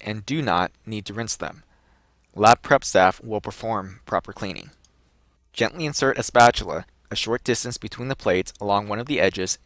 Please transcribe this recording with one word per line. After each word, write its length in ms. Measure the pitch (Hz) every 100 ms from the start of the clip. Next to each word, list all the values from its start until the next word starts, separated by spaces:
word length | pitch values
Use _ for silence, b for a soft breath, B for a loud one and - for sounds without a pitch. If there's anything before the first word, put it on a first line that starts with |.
and 240 | 104 107 101
do 160 | 156
not 300 | 123 87 90 -
need 220 | - 107 101
to 80 |
rinse 220 | 104 113 -
them. 260 | 78 - _ _ _ _ _ _ _
Lab 260 | - 107 123
prep 240 | - 139
staff 400 | - 95 92 -
will 160 | 113 104
perform 600 | 104 - 113 107 95 92
proper 260 | - 95 -
cleaning. 420 | - 98 - - - _ _ _ _ _ _ _
Gently 320 | - 113 175 151
insert 320 | 139 135 127
a 40 |
spatula 640 | - 120 120 - 92 80 - _ _
a 60 | -
short 260 | 110 120
distance 360 | - 113 123 -
between 300 | 110 - 127
the 80 | 135
plates 360 | 104 92 - -
along 280 | 101 101 104
one 100 | 104
of 80 | 131
the 140 | 123
edges 380 | 95 95 95 -